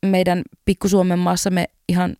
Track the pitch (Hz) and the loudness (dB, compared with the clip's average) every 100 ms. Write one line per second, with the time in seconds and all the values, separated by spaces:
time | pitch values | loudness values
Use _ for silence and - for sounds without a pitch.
0 | 196 190 185 180 - _ - 190 202 196 | -2 0 0 0 -4 _ -4 -2 2 2
1 | 180 175 180 180 - 180 170 _ - 175 | 2 0 0 0 -2 -2 -4 _ -4 -2
2 | 180 - | -2 -6